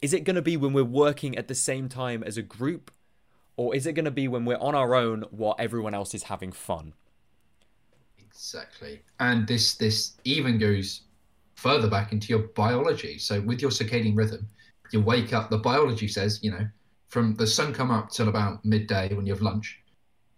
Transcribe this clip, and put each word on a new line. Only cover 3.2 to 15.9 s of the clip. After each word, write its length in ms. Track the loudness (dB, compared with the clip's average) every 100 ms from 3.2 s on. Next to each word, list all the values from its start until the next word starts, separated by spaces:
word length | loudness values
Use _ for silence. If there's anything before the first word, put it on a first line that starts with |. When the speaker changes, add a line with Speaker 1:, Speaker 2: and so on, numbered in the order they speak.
| _ _ _
Speaker 1:
Or 200 | -6 -2
is 120 | -2 -2
it 60 |
gonna 180 | -2 -2
be 180 | -2 -2
when 180 | 0 0
we're 100 | 0
on 180 | 0
our 200 | 2 4
own 320 | 4 2 -2 -6
while 240 | -4 -2 -2
everyone 340 | -2 -4 -4
else 200 | -4 -6
is 100 | -8
having 280 | -8 -8 -10
fun? 420 | -10 -6 -6 -8 -18 _ _ _ _ _ _ _ _ _ _ _ _
Speaker 2:
Exactly. 840 | -20 -16 -14 -12 -16 -16 -16 -16 _ -2
And 260 | 2 2 2
this, 280 | 2 2
this 400 | 2 2 2 -2 -4
even 340 | -2 0 2 4
goes 440 | 4 2 0 -8 -16 _ _ _ _
further 320 | -4 2 4 4
back 260 | 2 0
into 160 | -4 0
your 200 | 0 0
biology. 720 | 0 2 2 2 0 -4 -8
So 240 | -2 -2
with 180 | 0 0
your 100 | 0
circadian 460 | 0 0 2 2 4
rhythm, 320 | 2 0 -10 -14 -20 _ -2
you 100 | 2
wake 340 | 4 2 2
up, 160 | 0 0
the 80 | 0
biology 500 | 2 4 4